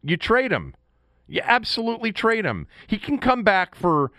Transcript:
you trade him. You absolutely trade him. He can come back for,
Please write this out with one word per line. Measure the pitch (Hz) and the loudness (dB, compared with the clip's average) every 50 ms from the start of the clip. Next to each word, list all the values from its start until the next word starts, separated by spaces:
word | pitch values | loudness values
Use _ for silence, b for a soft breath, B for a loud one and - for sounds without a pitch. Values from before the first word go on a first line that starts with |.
| - | -4
you | 143 175 | -4 -2
trade | 165 - - 226 254 262 247 | -2 0 2 2 2 2 0
him. | 175 110 76 67 - _ _ _ _ _ _ _ _ _ _ - | -2 -4 -4 -8 -14 _ _ _ _ _ _ _ _ _ _ -8
You | 127 - - | -6 -2 2
absolutely | - 233 247 220 - - 233 226 226 233 220 226 226 185 | 2 2 2 2 -2 -4 -4 -2 -4 -4 -2 -4 -4 -2
trade | - - 220 220 220 196 | 0 0 0 0 0 0
him. | 143 110 85 71 B B B B | -2 -4 -4 -8 B B B B
He | B 214 208 | B -6 -6
can | - - 285 | -4 -4 -4
come | 262 - 247 254 247 208 | 0 2 0 0 2 2
back | 208 196 185 180 - - | 2 2 2 0 -2 -4
for, | - - 175 160 147 139 127 B | -2 0 2 4 2 2 0 B